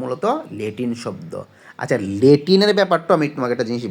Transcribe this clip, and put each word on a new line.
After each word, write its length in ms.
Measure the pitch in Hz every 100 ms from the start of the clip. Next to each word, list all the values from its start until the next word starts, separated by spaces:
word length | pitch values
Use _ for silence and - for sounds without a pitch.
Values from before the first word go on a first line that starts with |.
মূলত 240 | 127 127 202 294 320 151
ল্যাটিন 320 | 107 - 123 117
শব্দ। 300 | - 95 82 - - _ - -
আচ্ছা, 160 | - 127 98 98
ল্যাটিনের 500 | 127 143 147 190 208 208
ব্যাপারটা 320 | 190 170 165
আমি 120 | 175 147 143
তোমাকে 180 | 123 120
একটা 120 | 113
জিনিস 140 | 120 113